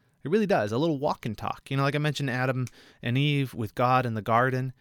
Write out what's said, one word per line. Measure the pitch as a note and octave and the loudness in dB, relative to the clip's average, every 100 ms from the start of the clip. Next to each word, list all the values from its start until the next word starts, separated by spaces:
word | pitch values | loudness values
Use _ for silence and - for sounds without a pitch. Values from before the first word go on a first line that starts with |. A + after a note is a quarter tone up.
| _ _ | _ _
It | C#3 | -2
really | G3+ G3+ | 0 2
does. | F3 G#2 | 2 2
A | A2+ | 0
little | E3 C#3+ | 0 0
walk | D3 - A#2+ | -2 -4 -6
and | G#2 | -6
talk. | G#2 - - | -8 -8 -4
You | C#3 | -2
know, | |
like | C#3 | 0
I | D3 | 0
mentioned | D3+ C#3 C#3+ | -2 -2 -4
Adam | B2 B2+ B2+ B2 - - _ | -2 -2 -2 -6 -10 -20 _
and | A#2+ B2 | -2 0
Eve | D3 C#3+ C3+ | 2 2 -2
with | - A2 - | -4 -6 0
God | B2 C3 B2 | 2 2 2
in | A2 | -2
the | |
garden. | G2 A2+ B2+ B2+ C3 - | 2 4 4 0 -4 -8